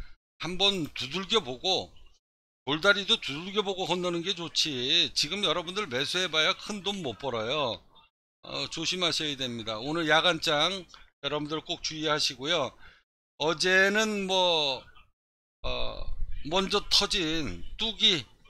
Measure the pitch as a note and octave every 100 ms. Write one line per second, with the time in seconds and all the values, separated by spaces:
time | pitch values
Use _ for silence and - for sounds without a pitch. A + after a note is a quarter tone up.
0 | - - _ - D#3 F3+ G3 G3 C#3+ -
1 | B2+ E3+ F#3 A3 C3+ B2+ F3+ E3+ F#2 -
2 | - - _ _ _ _ - D3+ F#3+ G3+
3 | F#3+ A3 - C#3 F#3 G3 G3 F#3 E3+ F3+
4 | F3+ E3+ E3+ F3 E3 - D#3+ C3 B2+ E3+
5 | D3 - D3 G3 F#3+ D#3+ E3+ F#3 G3+ B2
6 | C#3 F3+ F#3 D#3 D#3+ F#3 - G#3 F3+ G3+
7 | D3+ G#2+ C#3 A#2 A2 D3+ C3 F#2+ - -
8 | _ _ _ _ - C#3 C3+ - D#3+ F3+
9 | F3 C#3+ D#3 C3+ C3 A#2 A2 A2 C3 D#3+
10 | D#3 D#3 D#3+ E3 E3 D3 D#3+ F#3+ E3+ -
11 | - _ C#3+ D3 D3 D#3 - E3+ - D#3
12 | D3+ D3+ - B2 C#3 E3+ A#2+ - - -
13 | _ _ _ - D3+ E3 F3+ F#3 G3 G#3
14 | A3 G#3 F#3+ F#3+ F3+ E3 D3 B2 - -
15 | - _ _ _ _ _ B2+ B2+ A#2 A2
16 | - - - - C#3+ F3+ G3 G3+ G3+ -
17 | G3+ G#3 D#3 D#3+ C3+ E3+ - - A3+ G3+
18 | G#3+ F3 A#2 -